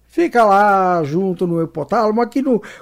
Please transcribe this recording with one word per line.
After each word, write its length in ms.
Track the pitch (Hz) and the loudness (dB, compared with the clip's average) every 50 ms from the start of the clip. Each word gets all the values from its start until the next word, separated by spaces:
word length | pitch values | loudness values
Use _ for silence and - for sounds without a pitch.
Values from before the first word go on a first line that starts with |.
| _ _ | _ _
Fica 360 | _ 320 349 302 - 240 226 | _ -2 -2 0 2 2 4
lá 580 | 208 196 196 208 208 196 196 185 180 180 170 160 | 4 4 4 4 2 2 2 2 0 0 0 -2
junto 420 | 139 151 175 196 190 175 - 190 | -2 -2 -2 -2 -2 -4 -4 -4
no 160 | 175 170 165 165 | -4 -2 -2 -4
hipotálamo, 580 | 151 - 151 147 - 190 233 220 208 214 233 | -4 -6 -10 -6 -4 -2 0 0 0 0 -2
aqui 220 | 240 226 - 269 262 | -4 -2 -4 -4 -2
no 180 | 269 247 208 - - - - | 0 -2 -2 -2 -8 -16 -20